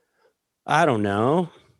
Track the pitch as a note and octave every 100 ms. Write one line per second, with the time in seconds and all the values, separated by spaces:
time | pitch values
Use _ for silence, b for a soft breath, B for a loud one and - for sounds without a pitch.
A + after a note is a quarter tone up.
0 | _ _ _ _ _ _ - D3+ E3 A2
1 | G#2 G2+ A#2+ E3+ E3+ b b